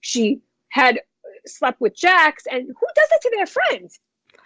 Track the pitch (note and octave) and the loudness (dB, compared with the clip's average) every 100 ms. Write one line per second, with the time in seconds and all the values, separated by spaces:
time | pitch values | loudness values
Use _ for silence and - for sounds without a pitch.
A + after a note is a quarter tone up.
0 | - B3+ G#3+ C#4 _ _ _ C4 B3+ A#3 | -8 -2 -2 -2 _ _ _ 2 2 2
1 | - _ - - - - C4 B3 A3+ - | -6 _ -20 -20 -20 -6 -4 -2 -4 0
2 | E4+ F#4 D#4 - - B3+ C4 B3+ - - | 2 4 2 0 -8 -10 -10 -6 -4 0
3 | D5+ D#5 B4 A4+ F#4 B4 F5+ A3+ - _ | 2 0 0 -4 -4 -2 -2 -4 -8 _
4 | _ _ _ _ | _ _ _ _